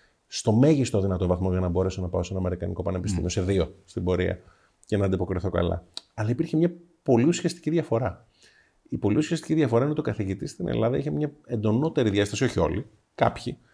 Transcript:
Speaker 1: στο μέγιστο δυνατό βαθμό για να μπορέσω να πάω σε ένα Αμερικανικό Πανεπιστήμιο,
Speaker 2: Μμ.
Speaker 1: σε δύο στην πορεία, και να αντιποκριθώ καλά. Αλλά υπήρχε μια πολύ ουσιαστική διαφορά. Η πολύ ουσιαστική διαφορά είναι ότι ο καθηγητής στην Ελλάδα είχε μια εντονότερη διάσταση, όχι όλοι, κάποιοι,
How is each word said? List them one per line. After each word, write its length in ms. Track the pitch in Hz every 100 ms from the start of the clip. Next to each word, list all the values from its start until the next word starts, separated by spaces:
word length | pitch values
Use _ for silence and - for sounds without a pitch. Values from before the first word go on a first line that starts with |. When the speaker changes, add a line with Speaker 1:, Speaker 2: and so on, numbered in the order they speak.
| _ _ _
Speaker 1:
στο 260 | - -
μέγιστο 480 | 110 143 147 120 104
δυνατό 260 | 98 92 90
βαθμό 240 | 90 95
για 100 | 92
να 80 | 90
μπορέσω 320 | 87 95 95
να 80 | 90
πάω 140 | 90
σε 80 | 90
ένα 100 | 92
Αμερικανικό 420 | 90 90 90 92
Πανεπιστήμιο, 420 | 92 92 95 87
Speaker 2:
Μμ. 60 | 90
Speaker 1:
σε 120 | 98
δύο 320 | 92 95 80 -
στην 200 | - -
πορεία, 340 | 90 90 90 87 - _ _ _ -
και 100 | 104
να 80 |
αντιποκριθώ 460 | 98 92 92 90 95
καλά. 340 | 87 87 85 - - -
Αλλά 160 | - 107
υπήρχε 260 | 123 160 156
μια 160 | 175 - - _
πολύ 220 | - 117
ουσιαστική 460 | 143 175 170 - 151
διαφορά. 560 | 165 - 113 117 - _ _ - _ _ _ _
Η 80 | -
πολύ 200 | 101 110
ουσιαστική 380 | 151 170 -
διαφορά 280 | 160 135 117
είναι 80 | 143
ότι 100 | 151
ο 20 |
καθηγητής 480 | 117 110 95 95 -
στην 180 | - 87
Ελλάδα 280 | 117 113 131
είχε 140 | 147
μια 220 | 147 147 - -
εντονότερη 640 | 120 107 113 160 151 110
διάσταση, 340 | 101 101 -
όχι 140 | 127 101
όλοι, 280 | 80 82 - _ _
κάποιοι, 440 | - - - - - _